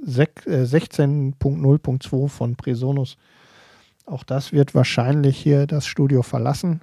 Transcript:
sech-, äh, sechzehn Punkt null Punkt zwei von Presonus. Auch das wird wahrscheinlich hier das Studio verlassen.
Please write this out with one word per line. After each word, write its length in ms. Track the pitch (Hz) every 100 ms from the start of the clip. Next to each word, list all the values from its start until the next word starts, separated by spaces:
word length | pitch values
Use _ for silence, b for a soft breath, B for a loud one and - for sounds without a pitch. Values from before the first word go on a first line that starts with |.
| 226
sech-, 400 | 127 156 - -
äh, 180 | 147 123
sechzehn 680 | 151 - - 143 147 135 -
Punkt 220 | 139 156
null 180 | 139 151
Punkt 240 | - 131
zwei 240 | - 131 139
von 280 | - 120 123
Presonus. 600 | - 120 131 139 131 - b b b b b b b b -
Auch 180 | 143
das 300 | - 139 -
wird 200 | 151 135
wahrscheinlich 640 | 139 127 - 120 151 139 131
hier 300 | 151 143 143
das 180 | 151 -
Studio 360 | - 139 131
verlassen. 580 | - 127 123 139 180 165